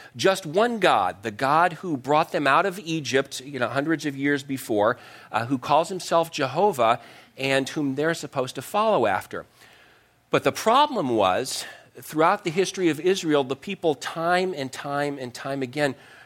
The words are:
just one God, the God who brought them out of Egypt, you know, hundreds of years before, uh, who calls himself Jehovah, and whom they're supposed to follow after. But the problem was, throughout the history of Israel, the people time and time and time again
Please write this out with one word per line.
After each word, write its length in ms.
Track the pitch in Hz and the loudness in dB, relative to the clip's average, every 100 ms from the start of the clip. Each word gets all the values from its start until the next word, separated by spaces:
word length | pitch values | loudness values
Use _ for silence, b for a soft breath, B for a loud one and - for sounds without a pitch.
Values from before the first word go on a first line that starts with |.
| B 120 | B 0
just 320 | 180 190 156 | 0 2 -2
one 320 | 180 240 226 | 0 2 4
God, 420 | 170 117 92 92 | 4 4 2 -2
the 100 | 110 | -8
God 420 | 104 135 156 175 | -2 2 4 4
who 220 | 160 180 135 | 0 -6 -6
brought 360 | 123 151 160 | 2 2 2
them 160 | 170 139 | 0 4
out 180 | 151 190 | 4 2
of 140 | 185 | -4
Egypt, 600 | 160 160 123 135 135 - | -6 -4 2 0 0 -8
you 200 | 135 131 | -10 -4
know, 100 | 113 | -2
hundreds 380 | 131 156 156 151 | 0 0 -2 -2
of 100 | 135 | -2
years 240 | 143 143 | 0 0
before, 560 | 143 131 - 104 107 127 B B B | -2 -8 -2 2 2 0 B B B
uh, 140 | 107 120 | -4 -2
who 140 | 131 | -4
calls 300 | - 147 170 | 2 0 0
himself 420 | 185 - 170 160 | -6 0 0 0
Jehovah, 680 | - 131 151 208 139 113 123 B B B - | -2 -4 0 0 2 2 2 B B B -6
and 320 | 135 135 131 | 0 0 0
whom 240 | 160 143 | -4 -4
they're 220 | 135 160 165 | -2 -2 -2
supposed 400 | 147 139 127 131 | -6 -6 -6 -8
to 80 | |
follow 420 | - 208 220 175 107 | -4 0 2 2 2
after. 400 | 92 - 90 - b b b b b b b - | 0 -4 -12 -12 b b b b b b b -2
But 120 | 147 | 0
the 80 | 139 | 0
problem 580 | - 220 262 302 233 131 | 0 2 4 4 0 0
was, 560 | 113 95 98 131 - - B B - | 2 2 2 -2 -8 -10 B B -20
throughout 420 | - 156 170 202 | -8 2 2 2
the 80 | 170 | -2
history 380 | 165 196 190 170 | -2 -2 0 0
of 100 | 147 | 2
Israel, 460 | 180 190 170 147 127 | 0 0 2 2 2
the 100 | - | -6
people 400 | 202 185 165 139 | -8 -4 -2 -2
time 580 | - 165 165 180 185 | -6 -4 0 0 0
and 200 | 160 131 | -4 -8
time 440 | - 143 143 143 143 | -8 -6 -4 -4 -4
and 160 | 123 | -10
time 300 | - 135 139 | -10 -8 -6
again 320 | 127 147 143 127 B B | -4 -2 -2 -2 B B